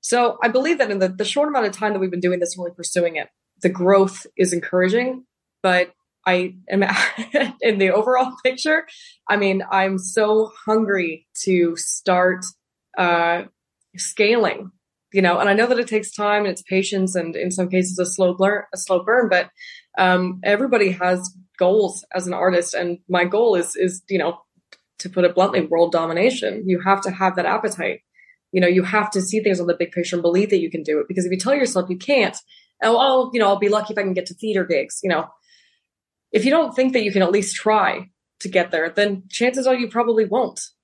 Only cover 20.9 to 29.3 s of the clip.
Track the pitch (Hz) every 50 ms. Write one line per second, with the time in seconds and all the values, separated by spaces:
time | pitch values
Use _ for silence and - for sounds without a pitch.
20.9 | 185 180 180 180 185 180 180 - - - - _ _ - 185 180 190 220 208 185
21.9 | - - - _ - 185 185 180 180 180 180 185 185 175 175 - - - 180 175
22.9 | 175 180 _ _ 180 180 175 180 190 208 233 233 202 180 175 - - - 185 185
23.9 | 180 - _ _ 196 185 151 160 170 - _ _ _ _ _ _ - _ _ _
24.9 | _ _ - 185 - 185 175 175 - 180 185 202 196 196 165 151 165 165 170 170
25.9 | 170 170 165 165 165 170 196 254 - - - - 190 220 180 190 185 175 - 190
26.9 | 196 196 185 190 185 - 190 185 185 185 170 170 - 220 226 208 190 185 175 -
27.9 | 85 - _ _ _ _ _ _ _ _ _ _ - 185 180 175 180 185 185 185
28.9 | 190 214 196 - - 196 185 -